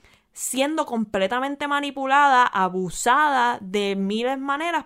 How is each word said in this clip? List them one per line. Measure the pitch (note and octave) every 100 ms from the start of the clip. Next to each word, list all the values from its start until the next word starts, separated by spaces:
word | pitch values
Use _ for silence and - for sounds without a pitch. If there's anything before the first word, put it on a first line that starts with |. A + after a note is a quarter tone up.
| _ _ _
siendo | - - B3 C#4+ D#4 C#4+
completamente | A#3 G#3 G3 G3 B3 C4+ C#4 C#4+
manipulada, | C#4+ C#4+ C4+ C4+ C#4 C#4+ B3 B3
abusada | F#3+ F#3 F#3 F3+ - A#3+ C#4 D4+ C4 A#3+ A#3+
de | F#3+ G#3 G3 G3
miles | G3 A3 B3 C4+
maneras | C#4 C#4+ E4+ D#4+